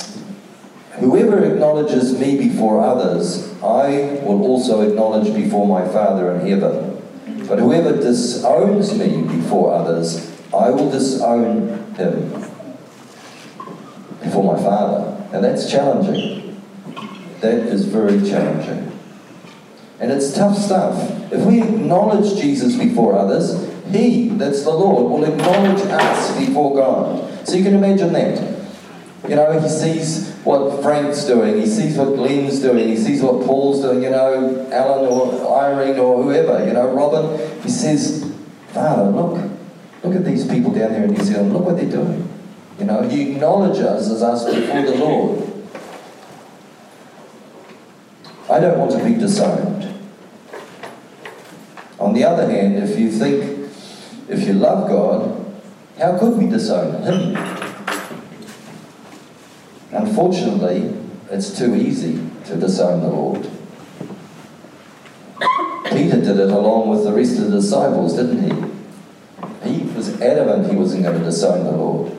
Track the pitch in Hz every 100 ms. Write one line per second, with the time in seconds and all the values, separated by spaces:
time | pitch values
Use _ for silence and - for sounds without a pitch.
0 | - - - - - - - - - -
1 | 127 - 208 196 - - 151 151 139 127
2 | 120 127 139 135 120 - 107 107 - -
3 | 92 87 - - - - - 131 139 143
4 | 143 139 202 - 127 123 117 107 104 104
5 | 110 107 104 107 95 101 101 92 90 107
6 | 101 95 90 87 95 98 - 80 92 -
7 | - - - - - - 123 160 160 -
8 | 127 120 - - 120 160 202 202 - 208
9 | 175 151 80 82 - - 78 85 82 82
10 | 82 - - - - - - 139 143 131
11 | 127 - 120 117 107 107 95 - - -
12 | 90 - - - - - - - - -
13 | - - - - - - - - - -
14 | - - - 101 98 - 98 101 98 69
15 | - - - - 240 - - 269 269 226
16 | 196 - 220 - - - - - - -
17 | - - - - 110 120 - 101 - 110
18 | 101 101 98 95 - 78 - - - -
19 | - - - - - - - - - -
20 | 120 143 139 - 202 202 - 185 - -
21 | - - - - 208 233 220 - 147 180
22 | 214 202 208 - 143 139 123 - - -
23 | 107 - 98 - - - - - - 202
24 | 240 247 233 196 143 139 156 165 196 -
25 | - 147 156 - 180 196 196 - - 160
26 | 160 - - 139 135 139 143 139 131 -
27 | - - - - - 180 202 196 196 190
28 | 170 156 - - - - - - - -
29 | - - 139 147 151 160 151 - 160 165
30 | - - - - - 139 139 139 147 147
31 | 143 - - 120 107 107 110 - 156 139
32 | 139 135 127 143 139 127 131 117 113 110
33 | 143 139 127 - 127 139 139 139 135 123
34 | 127 131 131 131 127 123 - - 135 135
35 | 135 123 123 123 - 135 139 139 135 135
36 | 127 123 143 147 - - 214 - - 285
37 | 294 156 160 156 - - - 123 151 151
38 | - - - - - - - - - 101
39 | 98 113 170 170 - - - - - -
40 | 180 185 175 - - - - 214 220 214
41 | 208 - 202 202 202 180 175 175 - -
42 | - - - - - - - - 202 107
43 | - 143 139 139 156 202 185 - - -
44 | 107 - 233 120 - 117 - 139 139 123
45 | 151 - - - - - - - - -
46 | - - - - - - - - - -
47 | - - - - - - - - - -
48 | - - - - - - 135 131 135 117
49 | 113 - - - 180 - - - - -
50 | - - - - - - - - - -
51 | - - - - - - - - - -
52 | 101 120 - 123 120 107 101 98 101 110
53 | 113 110 139 143 139 - - - - -
54 | - - - - - 98 - - - -
55 | - - - - - - - - - -
56 | 160 190 226 202 190 220 - 180 170 -
57 | - 185 - - - - - - - -
58 | - - - - - - - - - -
59 | - - - - - - - - - 214
60 | 214 - 180 - 226 196 180 185 - -
61 | - - - 98 - - - - - -
62 | 82 - 80 - - 87 92 95 90 87
63 | 80 - - - - - - - - -
64 | - - - - - - - - - -
65 | - - - - - - - - - -
66 | 160 - 101 98 98 101 107 113 110 104
67 | - - 254 220 208 202 196 - - 185
68 | 170 - 247 214 190 - - - - -
69 | - - - - - - - - - -
70 | - - 120 147 - - - 196 - 185
71 | 175 170 170 - - 180 175 175 - 113
72 | -